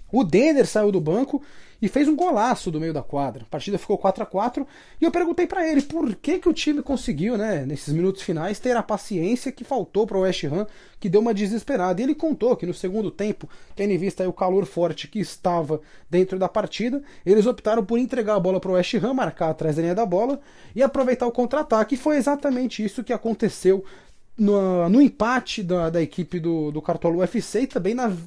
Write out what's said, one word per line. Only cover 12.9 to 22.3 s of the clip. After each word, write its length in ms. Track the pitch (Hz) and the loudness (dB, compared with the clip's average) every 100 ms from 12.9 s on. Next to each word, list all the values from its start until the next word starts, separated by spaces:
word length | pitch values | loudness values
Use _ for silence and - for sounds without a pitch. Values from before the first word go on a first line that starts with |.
| 208 196 | -4 -4
tempo, 400 | - 208 - - - - | -4 -4 -4 -10 -18 -16
tendo 160 | - 208 | -4 0
em 80 | 175 | 0
vista 240 | 190 - | -2 -2
aí 60 | 185 | -4
o 40 | |
calor 320 | 170 185 196 | 0 2 2
forte 440 | 180 - 170 156 - | 0 0 -2 -2 -8
que 100 | 214 | -6
estava 600 | 180 - 185 175 151 151 - - - | -6 -4 -2 0 0 -4 -6 -20 -2
dentro 300 | 175 185 190 | 0 2 0
da 100 | 180 | -2
partida, 540 | 220 196 - 233 277 - - 170 | -2 -4 -4 -2 -4 -8 -8 4
eles 180 | 214 | 4
optaram 400 | 214 - 214 226 | 4 0 0 0
por 140 | 208 233 | 0 0
entregar 380 | 254 254 208 208 | 0 -2 0 0
a 40 | |
bola 200 | 180 185 | 2 0
pro 140 | 190 | 0
West 200 | 185 175 | 0 2
Ham, 180 | 220 208 | 0 0
marcar 380 | 262 185 - 165 | 0 -2 -2 -2
atrás 240 | 156 160 | 0 -2
da 80 | 151 | 0
linha 120 | 165 | 0
da 120 | 180 226 | 0 0
bola 340 | 175 240 277 - - - | 2 0 -2 -8 -20 -12
e 100 | 214 | 0
aproveitar 420 | 262 277 254 247 240 | 2 2 0 2 0
o 60 | |
contra-ataque. 640 | 233 247 294 302 220 220 254 | 0 0 0 2 2 2 0
E 20 | |
foi 180 | 311 294 | 2 2
exatamente 640 | 262 | 2